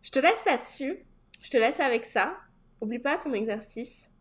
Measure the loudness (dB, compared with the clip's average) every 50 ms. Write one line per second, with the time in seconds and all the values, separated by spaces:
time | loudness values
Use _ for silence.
0 | _ 0 0 4 4 4 4 4 2 2 2 2 0 -6 -8 -6 -4 -4 -6 -6
1 | -10 _ _ _ _ _ -20 -18 -14 0 2 4 4 4 4 2 2 2 2 0
2 | -2 0 0 0 0 0 -2 -8 -14 _ _ _ _ _ _ _ -6 -6 -6 -2
3 | 0 0 0 0 -2 -2 -2 -2 0 -2 -2 -4 -6 -10 -10 -10 -10 -10 -10 -14
4 | -14 -18 _ _